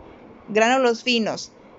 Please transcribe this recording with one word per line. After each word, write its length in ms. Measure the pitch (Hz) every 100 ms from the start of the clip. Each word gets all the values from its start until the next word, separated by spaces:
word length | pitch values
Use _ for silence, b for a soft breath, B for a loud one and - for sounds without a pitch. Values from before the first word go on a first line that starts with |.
| B B B - -
gránulos 540 | 208 226 262 254 226
finos. 500 | - 240 202 131 - - -